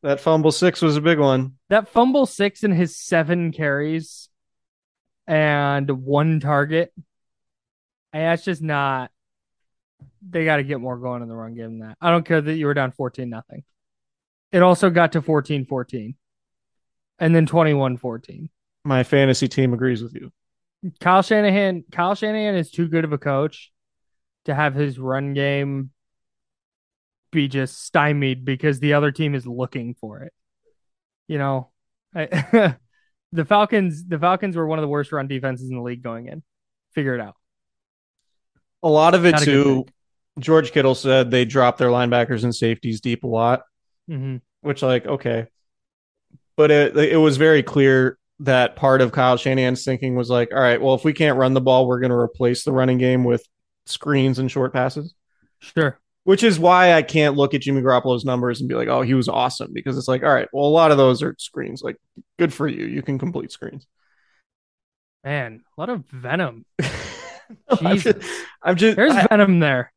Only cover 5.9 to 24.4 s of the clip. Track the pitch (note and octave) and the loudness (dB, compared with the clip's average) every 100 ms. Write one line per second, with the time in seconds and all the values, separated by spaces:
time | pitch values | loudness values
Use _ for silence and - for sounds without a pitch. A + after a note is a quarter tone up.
5.9 | C3+ C3 C#3+ D#3 D#3 C3+ D3 D3 D#3+ F3 | -6 -2 0 2 0 0 -2 0 -2 -4
6.9 | - - _ _ _ _ _ _ _ _ | -8 -20 _ _ _ _ _ _ _ _
7.9 | _ _ D#3 E3 E3+ - E3 D#3 D3 C#3 | _ _ -4 0 0 -2 -6 -4 -2 -2
8.9 | C3 B2 _ _ _ _ _ _ _ _ | -4 -8 _ _ _ _ _ _ _ _
9.9 | _ - _ G3 F3 D#3+ D3+ C3+ C#3+ B2 | _ -20 _ -8 -4 0 0 -2 -8 -8
10.9 | B2 B2 B2 A#2 A2+ A2+ A#2 A2+ A2+ A2 | -10 -8 -10 -10 -14 -14 -14 -14 -14 -18
11.9 | A2 E3+ E3+ E3 E3 D3 D#3+ D3 C#3+ C3 | -6 0 0 2 -2 -2 -4 -2 -2 -4
12.9 | - B2+ - B2 A2+ _ - - _ _ | -6 -10 -10 -12 -14 _ -20 -20 _ _
13.9 | _ _ _ _ _ _ F#3 F3+ F3 F#3+ | _ _ _ _ _ _ 4 4 4 2
14.9 | E3+ E3 E3 C#3+ D#3 C#3 D3 B2+ C3+ B2 | 2 2 0 0 -2 -2 -6 -4 -8 -8
15.9 | B2+ G#2+ C#3 _ _ _ _ _ _ _ | -12 -12 -16 _ _ _ _ _ _ _
16.9 | _ _ _ E3 E3 D#3 E3 D#3 C#3+ C3+ | _ _ _ 2 2 4 2 2 2 -2
17.9 | B2 B2+ A2+ - - D#3+ _ _ _ D3 | -4 -10 -12 -16 -18 -18 _ _ _ -2
18.9 | C3 B2 C#3+ C3+ B2+ C3+ - C3 A#2+ C3 | 0 2 2 4 2 0 0 0 0 -2
19.9 | A#2 A#2 - - _ _ _ _ _ F#3 | -4 -8 -14 -20 _ _ _ _ _ -16
20.9 | - F3+ F#3 F#3+ G#3+ G#3 G3 G3 F3+ - | -4 2 2 4 2 2 2 0 -4 -8
21.9 | - F3 G3+ G#3+ G#3+ G#3+ F#3+ D#3 - E3+ | -4 -4 -2 -4 -4 -2 -4 -4 -4 -2
22.9 | E3 D#3+ D3 D3 C3+ D#3 - - _ _ | -2 -2 -4 -4 -2 -4 -8 -20 _ _
23.9 | _ _ _ _ _ | _ _ _ _ _